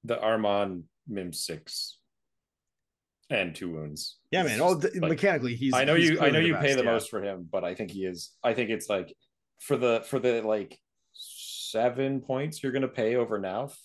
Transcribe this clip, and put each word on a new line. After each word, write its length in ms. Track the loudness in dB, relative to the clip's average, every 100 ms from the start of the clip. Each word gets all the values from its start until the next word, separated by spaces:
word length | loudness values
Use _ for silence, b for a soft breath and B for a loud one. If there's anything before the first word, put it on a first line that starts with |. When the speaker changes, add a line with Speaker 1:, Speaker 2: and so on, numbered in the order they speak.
Speaker 1:
The 160 | -2 0
Armand 640 | 2 2 4 2 2 -4 -10 _ -10
Mim 260 | -8 -6
six 640 | -8 -8 -8 -10 -10 -10 -14 _ _ _ _ _ _ _ _ _ _ _ _ _
and 260 | -2 -2
two 160 | -4 -8
wounds. 480 | -6 -8 -10 -12 -14 _
Speaker 2:
Yeah, 120 | 0
Speaker 1:
It's 80 | 2
Speaker 2:
man. 100 | 4
Oh, 140 | 4 4
Speaker 1:
just, 120 | 0
Speaker 2:
th-, 100 | 0
Speaker 1:
like, 80 | 0
Speaker 2:
mechanically, 440 | 2 2 2 -2
he's, 200 | -2 2
Speaker 1:
I 100 | 2
know 100 | 4
Speaker 2:
he's 140 | 6 4
Speaker 1:
you, 60 | 6
I 140 | 4
Speaker 2:
clearly 20 |
Speaker 1:
know 80 | 6
Speaker 2:
the 60 | 4
Speaker 1:
you 60 |
pay 80 | 4 2
Speaker 2:
best, 100 | 4
Speaker 1:
the 60 |
Speaker 2:
yeah. 60 | 4
Speaker 1:
most 200 | 2 0
for 120 | -4
him, 240 | -4 -6 -4
but 140 | -2
I 100 | -2
think 160 | -4 -6
he 160 | -4 -6
is, 240 | -6 -12 _
I 120 | 0
think 160 | 0 0
it's, 180 | -2 0
like, 260 | -2 -2 -12 _ _ _ _
for 160 | -2 2
the, 280 | 4 2 0
for 100 | 0
the, 240 | 2 2
like, 380 | 2 0 -2 -12 _ _ _
seven 1080 | -20 -20 -16 -14 -12 -6 0 0 0 -2 -2
points 400 | -4 -4 -4 -6
you're 100 | -4
gonna 160 | -2 -2
pay 260 | -2 0 2
over 220 | 0 -2
Nauf 380 | -4 -4 -6 -10